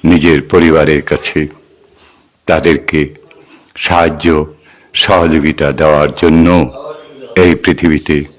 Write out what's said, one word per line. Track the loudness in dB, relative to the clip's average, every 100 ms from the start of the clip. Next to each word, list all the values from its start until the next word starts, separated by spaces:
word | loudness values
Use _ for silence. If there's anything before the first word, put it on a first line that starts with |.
নিজের | 2 2 4 0 2
পরিবারের | 2 4 2 2 0 -2
কাছে, | -6 -4 -6 -6 -10 _ _ _ _ _ _ _ _ -4
তাদেরকে | 0 0 0 -2 -4 -4 -8 _ -20 _ -20 _ -12
সাহায্য | -4 0 0 -2 -2 -2 -4 -12 _ _ _
সহযোগিতা | -4 0 2 2 0 -2 -2 -4 0
দেওয়ার | 0 2 0 0
জন্য | 2 4 4 2 0 -6 -16 -18 -20 -20 -8 0
এই | 2 2
পৃথিবীতে | -2 -2 0 -2 -2 -4 -4